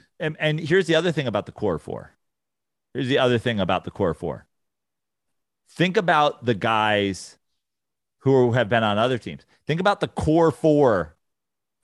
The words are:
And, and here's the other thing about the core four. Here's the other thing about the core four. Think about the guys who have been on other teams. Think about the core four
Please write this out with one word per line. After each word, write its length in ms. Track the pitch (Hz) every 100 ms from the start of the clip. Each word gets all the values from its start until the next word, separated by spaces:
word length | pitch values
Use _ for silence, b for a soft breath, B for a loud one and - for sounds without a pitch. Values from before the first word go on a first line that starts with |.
| B -
And, 160 | 160 156
and 220 | 156 151
here's 260 | 156 180 160
the 80 |
other 160 | 160 175
thing 160 | 156 131
about 200 | 104 -
the 40 |
core 300 | - 107 80
four. 320 | - - - _ _ _ _ _ _ _ _
Here's 140 | 123 131
the 100 | 135
other 200 | 127 120
thing 200 | 120 110
about 240 | 92 92
the 80 | -
core 240 | - 95
four. 300 | 80 85 60 - _ _ _ _ _ _ _ _ _ _ _ _
Think 260 | - 175 185
about 480 | 175 160 147 - 117
the 80 |
guys 840 | 107 113 110 107 104 101 92 - - _ _ _ _ _ _ _ _
who 320 | 135 135 123
have 180 | 120 107
been 120 | 117
on 140 | 110 104
other 220 | 120 127
teams. 240 | - 71 _ _ -
Think 140 | 160
about 200 | 196 202
the 80 | 147
core 420 | - - 156 165
four 640 | - 160 147 135 101 80 _ _ _ _ _ _ _